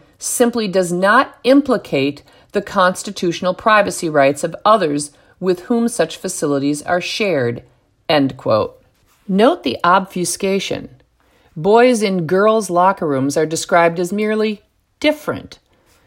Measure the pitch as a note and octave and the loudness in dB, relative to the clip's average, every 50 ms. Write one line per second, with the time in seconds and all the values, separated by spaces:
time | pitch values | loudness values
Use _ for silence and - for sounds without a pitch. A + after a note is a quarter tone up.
0 | _ _ _ - - - - - A#3+ A#3+ A#3 A#3 A3 F#3+ F3 F#3+ F3+ E3+ F3 F3 | _ _ _ -12 -10 -6 0 0 0 0 0 -2 -4 -2 0 0 0 0 -2 0
1 | F#3+ G3+ A3+ C4 C#4 - - _ - A#3+ C#4 C#4+ C#4+ C4 A3+ F#3+ - - D#3+ C#3 | 2 4 4 4 2 0 -4 _ 2 4 4 4 4 2 -2 -2 -2 -4 -2 -2
2 | C3+ C#3+ C#3 - - _ _ _ _ _ - G3+ G3+ - - G3+ F3+ F#3 F#3 - | -2 -2 -4 -8 -16 _ _ _ _ _ -6 -6 -6 -2 0 2 2 2 2 -2
3 | - G#3 G3 - F#3+ F3 E3 - F#3 F3+ F3+ - - A3+ G#3+ G#3 G3 F3+ F3+ - | -8 -10 -8 -4 -4 -4 -2 -2 -2 -4 -4 0 0 2 4 4 2 0 -2 -6
4 | F3+ D#3+ D3+ C#3+ C#3 C#3 C#3+ C#3+ - E3 E3 - - G#3+ A3 G#3+ F3 D3 C#3+ D3 | -4 -2 2 2 4 2 2 0 -6 -8 -6 -2 2 2 2 2 2 -2 -2 -4
5 | D3 - _ _ _ _ _ - F3+ F#3+ F3+ F3+ - - A#3+ A#3 A#3 A#3 - - | -6 -8 _ _ _ _ _ -6 -2 -2 -2 -2 -2 -2 -2 0 -2 -2 0 -2
6 | E3+ F3+ - - - F#3+ - - E3 C#3+ C#3+ C#3 C#3 C#3+ D3+ D3 - - F3 F3+ | -2 -2 -4 -10 -10 -10 -8 -4 -2 -2 -2 0 0 -2 -4 -4 -4 -4 -4 -4
7 | F3 - - - G#3+ G3 E3 C3+ A#2+ A#2+ A#2+ - - _ _ _ _ _ _ _ | -4 -6 -6 -4 -2 -2 -2 -2 -2 -4 -4 -8 -12 _ _ _ _ _ _ _
8 | _ - D#3 D3 C3+ C3 C3 - - C3 A2 G#2+ F2+ - - _ _ _ _ _ | _ 0 0 0 0 0 -4 -4 -2 0 0 0 0 -2 -8 _ _ _ _ _
9 | _ _ _ _ _ G3+ F#3 G3 A3 C#4+ F4+ F4 - C4+ - - - F3 F#3 G3 | _ _ _ _ _ -2 2 4 4 4 2 0 -4 -6 -4 -2 2 2 2 2
10 | F#3+ - - F3+ F3 - - - G3+ F#3+ G3 G3 - - - - - - - _ | 0 -2 -6 -6 -6 -6 -6 -4 -2 -2 -2 -2 -4 -6 -8 -8 -10 -16 -20 _
11 | _ _ _ _ _ _ _ _ _ _ - D#3+ D#3 G3 G#3+ A#3 B3 B3+ B3 G#3 | _ _ _ _ _ _ _ _ _ _ -10 -4 0 4 4 6 6 6 4 2
12 | G#3+ G3 F#3+ F3+ D#3+ C#3+ F3+ F#3+ G#3 G#3+ A3 A3+ G3+ F#3 F3 F3 F3+ F#3+ F#3+ - | 0 0 0 -2 -2 0 2 2 4 4 2 2 0 0 2 2 2 2 2 0
13 | F3+ D3+ C#3 C3 C3+ C#3+ C#3+ D#3+ D#3 D#3 D#3+ D#3 - - F#3+ E3+ E3+ E3+ E3 F3+ | -2 -2 0 0 0 0 0 0 -2 -2 -2 -6 -2 2 2 4 4 2 2 -2
14 | F3 F3 G3+ G#3 G#3+ G#3+ G#3+ A3 G#3+ A3 G#3 - _ _ _ _ _ _ _ - | -4 -4 -4 -4 -2 -2 -2 -2 -2 -2 -4 -6 _ _ _ _ _ _ _ -2
15 | - D4+ D4 D4 - - A#2+ F#2 - - - _ _ _ _ _ _ _ _ _ | 0 0 0 -2 -4 -8 -8 -8 -10 -18 -20 _ _ _ _ _ _ _ _ _
16 | _ | _